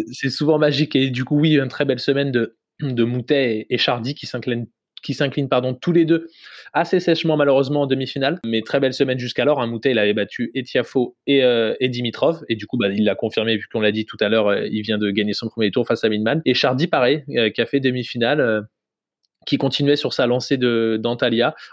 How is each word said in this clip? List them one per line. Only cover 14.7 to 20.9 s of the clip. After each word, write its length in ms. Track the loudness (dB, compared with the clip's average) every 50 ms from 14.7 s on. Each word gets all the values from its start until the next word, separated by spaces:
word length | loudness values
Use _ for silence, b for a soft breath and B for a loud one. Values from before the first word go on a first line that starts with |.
il 120 | -4 -4
vient 160 | -2 -2 -2 0
de 120 | 0 0
gagner 220 | 0 0 0 0 -2
son 140 | -4 -6 -8
premier 220 | -4 -2 -2 0
tour 160 | 0 -2 0
face 180 | 0 0 0 0
à 40 | 0
Winman. 340 | 0 0 0 0 0 0 0
Et 80 | 0 2
Chardy, 320 | 2 2 2 2 0 0
pareil, 380 | 0 2 2 2 2 2 0 -2 -4 -2
euh, 140 | 0 0 0
qui 100 | 0 -2
a 60 | -2
fait 140 | 0 0 0
demi-finale, 600 | 0 0 -2 -2 -6 -6 -2 -2 0 0 2 2
euh, 200 | 2 0 0 -2 -4 -8 _ _ _ _ _ _ _ _ _ _ _ _ _ _ _
qui 100 | -4 -2
continuait 400 | 0 0 -2 0 0 2 2 2
sur 160 | 2 0 -4
sa 140 | -2 0 0
lancée 320 | 2 0 0 0 -2 -2 0
de, 400 | 2 2 2 2 2 0